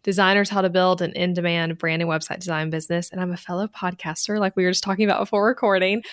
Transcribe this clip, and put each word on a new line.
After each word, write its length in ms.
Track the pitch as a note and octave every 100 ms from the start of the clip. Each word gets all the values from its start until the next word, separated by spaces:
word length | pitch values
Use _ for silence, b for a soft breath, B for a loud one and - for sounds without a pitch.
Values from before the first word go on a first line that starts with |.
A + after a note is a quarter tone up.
designers 460 | - F#3+ F#3+ G3+ G3+
how 100 | G3+
to 100 | F#3+
build 320 | F3+ F#3 F3+
an 120 | E3+
in-demand 640 | - F3+ F3 F3 E3+ E3 E3
branding 280 | E3 E3 E3+
website 320 | D#3 - F#3
design 320 | F3+ D#3 D#3+
business. 400 | D#3+ - E3+ F3
And 100 | F#3+
I'm 120 | F3+
a 40 | F3
fellow 300 | - F3+ G#3+
podcaster, 720 | - F#3 F3+ D#3+ D#3+ - G#3
like 160 | G3
we 80 | F#3+
were 80 | F3+
just 140 | F3+
talking 220 | G3 F#3+ G#3+
about 120 | -
before 280 | G3 G#3 G#3+
recording. 580 | B3 A3 F#3+ F#3 G#3+ B